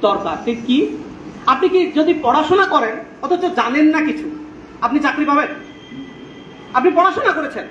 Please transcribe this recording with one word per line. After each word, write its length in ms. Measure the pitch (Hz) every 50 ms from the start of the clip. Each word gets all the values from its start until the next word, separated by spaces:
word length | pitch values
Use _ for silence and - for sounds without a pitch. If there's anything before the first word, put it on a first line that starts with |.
| -
দরকার। 300 | 208 202 196 - 170 156 - -
ঠিক 140 | - 233 226 -
কি? 120 | - 254 277 - - - - - - - - - - - - - - 269
আপনি 140 | 254 370 359 370
কি 80 | 370 349 - - 294
যদি 140 | 311 330 339 - -
পড়াশোনা 420 | 240 247 302 302 311 349 403 381 370 349
করেন 200 | 262 240 214 - - - - - - -
অথচ 180 | - 359 349 359 349 - -
জানেন 260 | 226 233 254 294 311 311 311
না 60 | 311 302 294
কিছু, 180 | - - - - - - - - - - - - - - -
আপনি 120 | 240 254 302 294
চাকরি 180 | 262 - 294 294 285
পাবেন? 200 | 285 294 302 - - - - - - - - - - 269 - - - - - - - - - - - - - - -
আপনি 140 | 254 247 359 - 339
পড়াশোনা 340 | 349 381 - - - 403 330 -
করেছেন 260 | 294 277 - - - -